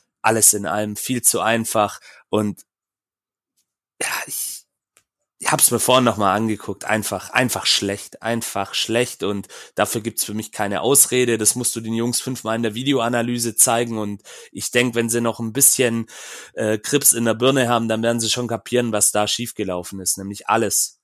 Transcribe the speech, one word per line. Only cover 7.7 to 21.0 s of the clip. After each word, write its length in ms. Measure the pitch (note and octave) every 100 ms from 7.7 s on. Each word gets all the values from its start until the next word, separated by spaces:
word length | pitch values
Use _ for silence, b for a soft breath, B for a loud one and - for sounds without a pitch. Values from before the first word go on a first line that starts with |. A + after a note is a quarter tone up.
| - G2 G2+ - -
einfach 500 | A2+ A#2 - G2+ G2
schlecht 500 | - - A2+ B2 -
und 260 | G2 G2+ F#2 B B -
dafür 260 | G#2 A#2
gibt's 240 | G#2+ - -
für 80 |
mich 200 | G#2+ G#2+
keine 280 | - G2+ F#2+
Ausrede. 560 | G2+ C#3 - B2+ A#2+ A2+
Das 180 | G#2+ B2
musst 220 | A#2+ A#2+
du 60 |
den 100 | A2+
Jungs 300 | A2+ A#2+ A#2+
fünfmal 340 | - C3 A2 A2+
in 60 |
der 120 | A#2 G#2+
Videoanalyse 800 | C3+ C3 A#2 A#2+ A#2+ B2 A#2 G#2+
zeigen 440 | - A#2 A#2+ A2
und 240 | G#2 G2+ - B B
ich 180 | - -
denk, 240 | B2 B2+ A#2
wenn 160 | A#2
sie 100 | A#2
noch 200 | A#2 A2
ein 120 | A2+
bisschen, 540 | A#2 C3+ - B2 A#2 A2+ B B B B -
äh, 240 | A2 A2
Krips 340 | - C#3+ -
in 140 | A#2 A#2
der 80 | A2
Birne 340 | B2+ C#3 A#2+
haben, 200 | A#2+ A2+
dann 140 | A2
werden 180 | A#2 A#2
sie 100 | A2+
schon 180 | - A#2+
kapieren, 440 | A2+ - A#2+ A#2+
was 200 | G#2+ -
da 140 | G#2 G#2
schiefgelaufen 720 | - A#2+ - G2 F2+ F2+ G2
ist, 160 | F2+ -
nämlich 320 | G2 G2+ -
alles. 540 | A2+ G#2+ - - -